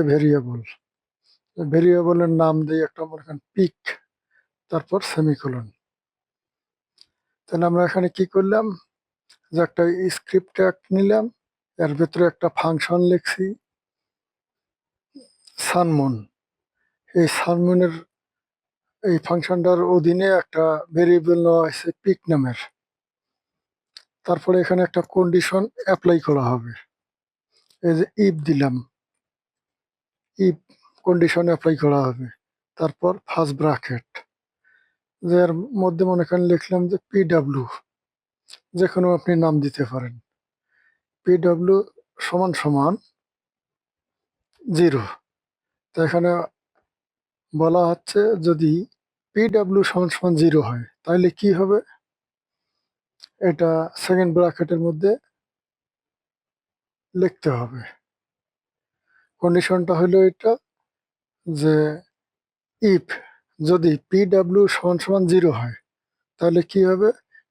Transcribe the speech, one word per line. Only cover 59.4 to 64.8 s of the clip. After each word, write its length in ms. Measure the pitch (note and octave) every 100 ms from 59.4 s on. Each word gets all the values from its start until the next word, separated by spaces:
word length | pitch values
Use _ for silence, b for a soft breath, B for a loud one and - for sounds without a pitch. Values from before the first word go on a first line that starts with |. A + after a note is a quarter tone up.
কন্ডিশনটা 520 | F3 F3 - F#3 E3+ E3
হলো 180 | F3+ F#3+ F#3+
এটা 220 | F3+ A3 B3 _ _ _ _ _ _ _ _ -
যে 300 | D3+ D#3 D3+ D3+ D#3 - _ _ _ _ _ _ -
if 240 | G#3+ F3 - - B B _ -
যদি 320 | D#3 F3+ E3 D3 -
পিডাব্লিউ 540 | F#3+ G3 F#3+ F3 G3 G3
সমান 200 | -